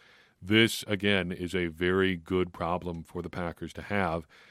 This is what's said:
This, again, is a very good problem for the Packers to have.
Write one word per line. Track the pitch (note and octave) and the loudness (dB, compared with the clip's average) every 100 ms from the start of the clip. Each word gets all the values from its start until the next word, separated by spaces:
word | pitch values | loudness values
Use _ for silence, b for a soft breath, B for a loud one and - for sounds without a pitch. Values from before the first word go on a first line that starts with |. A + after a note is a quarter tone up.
| b b b b | b b b b
This, | F#2 G#2+ A2+ - - | 4 6 6 2 -4
again, | G2+ G2+ G2 F2 | 0 2 2 0
is | F2+ F2+ | -4 -4
a | F#2 F2 | -2 -2
very | D#2+ F2+ F#2+ F#2+ F2 | 0 2 4 2 0
good | D#2+ F#2 F2+ | -2 0 0
problem | - E2+ F2+ F2 E2 | -2 -2 -2 -4 -10
for | E2 F2+ | -10 -10
the | E2+ | -8
Packers | F#2 F2 - E2 | -6 -6 -6 -10
to | - | -10
have. | - G2+ F2+ E2 - B B | -4 0 0 -2 -6 B B